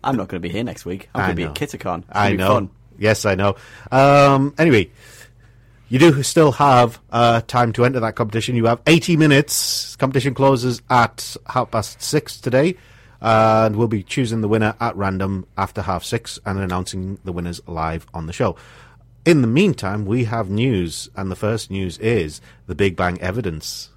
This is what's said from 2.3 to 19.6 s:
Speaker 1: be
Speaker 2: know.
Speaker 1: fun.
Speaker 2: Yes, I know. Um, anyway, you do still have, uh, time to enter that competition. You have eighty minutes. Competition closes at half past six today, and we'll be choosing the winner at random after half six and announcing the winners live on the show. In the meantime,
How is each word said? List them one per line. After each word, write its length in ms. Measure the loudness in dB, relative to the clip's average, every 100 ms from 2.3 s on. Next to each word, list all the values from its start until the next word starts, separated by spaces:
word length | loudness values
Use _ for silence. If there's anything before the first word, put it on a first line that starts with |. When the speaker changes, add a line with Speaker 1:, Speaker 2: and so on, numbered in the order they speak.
Speaker 1:
be 60 | 2
Speaker 2:
know. 160 | 2 0
Speaker 1:
fun. 140 | -2 _ _ -2
Speaker 2:
Yes, 280 | 0 2 0
I 100 | 0
know. 200 | 0 -2 -12 -20 -2
Um, 640 | 4 6 8 6 4 0 0
anyway, 320 | 4 4 2 -10 -20 -20 -20 _ _ _ _ _ -4
you 80 | 4
do 220 | 6 4
still 300 | 0 4 4
have, 460 | 4 4 6 4 0 _
uh, 300 | 2 4 2
time 320 | 0 0 0
to 100 | 2
enter 160 | 0 2
that 160 | -4 -4
competition. 400 | -4 -2 -2 0
You 100 | 2
have 140 | 0 2
eighty 300 | 2 4 2
minutes. 800 | 4 4 2 -4 -4 -6 -8 -4
Competition 380 | -2 0 -2 2
closes 460 | 2 2 0 -4 0
at 460 | 2 2 -2 -14 -14 -6
half 240 | -4 -2
past 300 | -4 -6 -10
six 380 | -4 -4 -4 -10
today, 360 | -2 0 0 -2 -16 -20 -20 _
and 560 | 0 4 4 4 2 0
we'll 120 | 0
be 160 | -2
choosing 360 | -4 -4 -2 -2
the 60 | 0
winner 280 | 0 0 -2
at 160 | -6 -4
random 520 | -4 -2 -4 -4 -8 -6
after 240 | -6 -6
half 220 | -6 -6
six 360 | -4 -6 -8 -12 -8
and 140 | -6
announcing 580 | -4 -4 -6 -8 -10 -10 -10
the 60 |
winners 260 | -8 -8 -10 -12
live 380 | -6 -6 -6 -10
on 140 | -12 -12
the 60 |
show. 220 | -4 -4 -4 -18 -20 -20 _ _ _ 2
In 160 | 4
the 60 | 4
meantime, 580 | 2